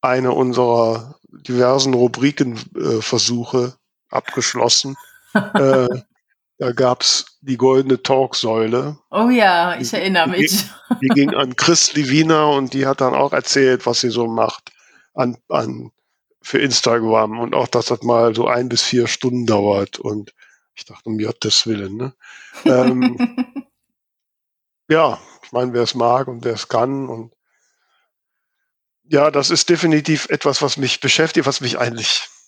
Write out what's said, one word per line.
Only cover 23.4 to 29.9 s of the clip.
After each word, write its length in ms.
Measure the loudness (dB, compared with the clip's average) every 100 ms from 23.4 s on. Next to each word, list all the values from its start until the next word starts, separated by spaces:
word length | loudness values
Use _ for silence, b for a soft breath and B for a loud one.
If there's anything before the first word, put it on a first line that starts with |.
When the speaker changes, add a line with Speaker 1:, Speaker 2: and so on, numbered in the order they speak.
| -8 -8 -16 _ _ _ _ _ _ _ _ _ _ _ _
Speaker 1:
ja, 300 | 4 4 0 B B
ich 80 | B
meine, 220 | -4 -2
wer 100 | 0
es 120 | -2 0
mag 320 | 2 2 0
und 160 | -6
wer 100 | -6
es 140 | -6 -2
kann 400 | 0 0 -2 -6
und 260 | -10 -14 _ _ _ _ _ _ _ _ _ _ _ _ _ _ _ _ _ _
ja, 260 | 2 4
das 180 | 2 0
ist 200 | 0 2
definitiv 600 | 2 4